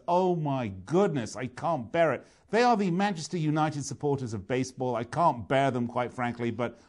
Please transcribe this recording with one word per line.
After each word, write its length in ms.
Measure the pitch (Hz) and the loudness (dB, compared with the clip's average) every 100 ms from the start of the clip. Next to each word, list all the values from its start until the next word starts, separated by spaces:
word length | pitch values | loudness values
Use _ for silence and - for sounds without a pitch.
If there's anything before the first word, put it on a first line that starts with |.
| - | 0
oh 300 | 175 185 175 | 2 2 0
my 320 | 151 135 117 95 92 | 0 -2 -4 -6 -2
goodness, 520 | 170 202 147 107 101 | 2 2 0 -4 -6
I 100 | 127 | -8
can't 420 | - 151 156 107 | -4 -4 -2 -2
bear 220 | 165 165 | 2 2
it. 160 | 120 - _ _ | 2 -4 _ _
They 140 | 208 | 2
are 120 | 247 226 | 4 4
the 160 | 202 | 2
Manchester 460 | 170 202 165 143 185 | 2 0 -2 -6 -2
United 480 | 156 156 156 147 131 | 0 2 0 -2 -6
supporters 480 | 120 147 139 123 | -4 -2 -2 -2
of 160 | 107 95 | -6 -2
baseball. 480 | 131 131 - 127 117 | -2 -2 -4 -4 -2
I 80 | 120 | -4
can't 420 | 143 170 123 98 | 0 2 0 0
bear 240 | 135 139 | 2 2
them, 160 | 127 120 | 2 -2
quite 240 | 120 120 | -2 -4
frankly, 400 | - 120 113 117 | -2 -4 -2 -2
but 300 | 110 120 - | -2 -4 -6